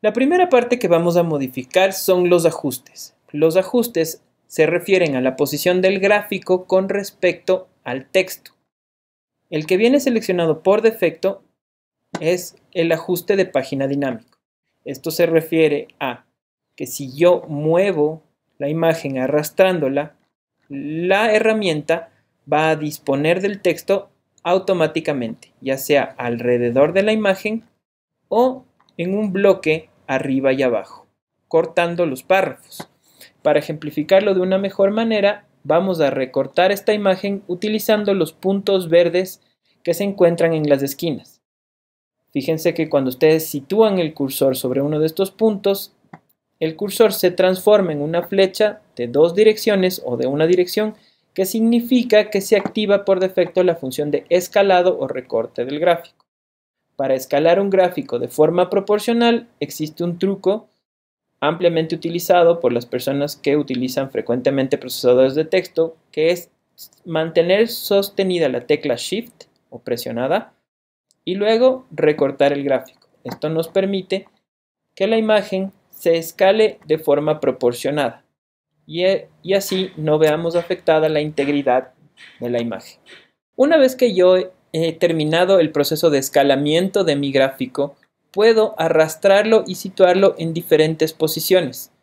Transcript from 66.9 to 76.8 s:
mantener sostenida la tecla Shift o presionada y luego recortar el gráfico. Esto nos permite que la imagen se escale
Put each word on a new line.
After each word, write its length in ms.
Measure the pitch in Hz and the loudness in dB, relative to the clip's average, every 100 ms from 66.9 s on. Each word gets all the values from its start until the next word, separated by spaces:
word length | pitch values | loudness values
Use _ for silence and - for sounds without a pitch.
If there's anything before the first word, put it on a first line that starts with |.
| _ | _
mantener 640 | 180 160 165 170 170 196 233 | -6 -4 0 0 2 2 0
sostenida 800 | - - 196 196 - 190 175 151 | -4 0 0 0 -4 -2 0 0
la 200 | 123 120 | -2 -2
tecla 280 | 151 147 117 | -2 -2 -6
Shift 480 | - 196 226 _ - _ _ | -4 -8 -8 _ -20 _ _
o 80 | 123 | -18
presionada 760 | - 117 123 117 131 185 - _ _ _ _ _ _ _ - | -8 -8 -6 -6 -2 -2 -4 _ _ _ _ _ _ _ -8
y 100 | 190 | -4
luego 500 | 208 226 254 262 - | 0 2 2 0 -8
recortar 640 | 151 156 151 139 139 139 | 0 0 2 -2 2 0
el 100 | 143 | 0
gráfico. 440 | 139 127 - _ _ _ | -2 -2 -4 _ _ _
Esto 260 | 123 120 151 | -16 -8 -6
nos 180 | 160 165 | -4 -2
permite 600 | 196 190 196 185 190 - _ _ _ _ _ _ | -2 -2 -4 -4 -8 -8 _ _ _ _ _ _
que 140 | - 196 | -4 0
la 100 | 226 | 0
imagen 540 | 220 214 202 190 190 _ _ | 2 0 0 -6 -6 _ _
se 280 | - 175 165 | -4 0 0
escale 600 | 165 - 185 214 220 - | -2 2 2 4 2 0